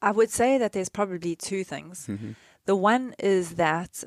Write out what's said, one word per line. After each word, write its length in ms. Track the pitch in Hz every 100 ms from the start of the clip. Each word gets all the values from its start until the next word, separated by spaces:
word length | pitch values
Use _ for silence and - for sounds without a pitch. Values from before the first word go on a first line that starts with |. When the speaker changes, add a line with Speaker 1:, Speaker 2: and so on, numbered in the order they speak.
Speaker 1:
I 120 | 208
would 180 | 208 233
say 260 | - 240 269
that 160 | 214
there's 160 | 196 185
probably 480 | - 202 175 175 165
two 280 | - 196
things. 420 | 185 147 156 180 -
Speaker 2:
Mm-hmm. 240 | 101 110 110 - _ -
Speaker 1:
The 100 | 196
one 380 | 202 247 254 -
is 380 | 196 190 170 170
that 480 | 160 165 175 -